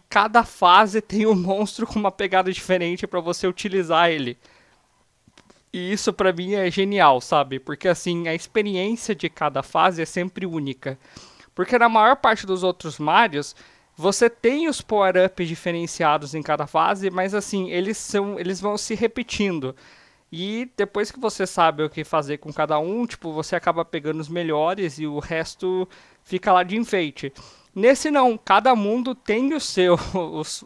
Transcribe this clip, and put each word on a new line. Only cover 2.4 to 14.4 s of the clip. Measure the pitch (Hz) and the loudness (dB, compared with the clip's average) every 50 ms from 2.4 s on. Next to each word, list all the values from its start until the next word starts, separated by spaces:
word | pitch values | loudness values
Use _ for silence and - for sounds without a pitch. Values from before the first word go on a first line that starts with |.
| 185 185 180 | 2 2 -2
diferente | - - - 185 175 175 170 180 - 214 | -4 0 0 0 2 2 -2 -2 -4 -6
pra | - - 180 | -6 -4 -4
você | 165 175 170 - - | -2 -2 -4 -2 -2
utilizar | 185 180 - - 202 185 190 175 160 165 160 175 170 | -4 -4 -4 -6 -2 -2 -2 0 2 4 4 4 4
ele. | 160 151 131 117 120 - _ _ _ _ _ _ _ _ _ _ _ _ _ _ _ _ _ _ _ - _ _ _ _ _ _ - | 2 0 -2 -6 -6 -10 _ _ _ _ _ _ _ _ _ _ _ _ _ _ _ _ _ _ _ -20 _ _ _ _ _ _ -10
E | 180 180 180 208 | -8 -6 -4 -4
isso | 202 - 220 - | -2 -2 -4 -2
pra | - 196 190 170 | 2 2 2 2
mim | 170 180 185 208 | 0 -2 -4 -2
é | 202 185 175 | 0 0 0
genial, | - 202 196 202 202 196 165 143 131 123 | 0 0 -2 0 2 6 6 6 6 4
sabe? | - - 170 147 139 131 135 131 | 2 0 0 0 0 0 -4 -8
Porque | - - 147 - - | -8 -8 -10 -2 0
assim, | 185 165 - - 180 170 170 170 | 0 0 0 -2 -4 -4 -4 -4
a | 165 160 | -4 -6
experiência | 170 - - - 220 214 208 190 180 190 214 233 226 - - 202 | -6 -8 -4 -2 -2 -2 0 -2 -2 -2 -4 -4 -4 -4 -6 -4
de | - - 160 | -4 -4 -6
cada | - - 156 147 135 135 - | -4 -2 -4 -2 -2 -4 -6
fase | - - 160 165 190 175 160 160 | -2 0 2 2 2 2 0 -6
é | |
sempre | - - 185 175 185 - - 185 | -6 -4 -6 -6 -6 -6 -8 -8
única. | 180 165 160 143 139 127 - - 139 135 - _ _ _ - - - _ _ - _ _ | -6 -6 -6 -6 -6 -8 -8 -10 -10 -12 -12 _ _ _ -20 -20 -20 _ _ -20 _ _
Porque | - 185 - 247 233 | -6 -2 0 4 4
na | 233 233 | 4 4
maior | 226 220 214 233 277 | 6 6 6 6 4
parte | - - 240 220 - - | 4 4 2 2 2 -2
dos | 190 190 180 185 | -4 -4 0 0
outros | 180 175 - - 160 131 - | -2 -2 -2 -8 -12 -8 -4
Marios, | 151 156 170 208 233 208 147 143 143 - - - - - _ _ _ _ _ | -2 2 4 4 4 4 0 -4 -6 -8 -12 -18 -20 -20 _ _ _ _ _
você | - 156 196 190 - 240 226 | -2 0 0 2 4 2 2
tem | 233 _ | 2 _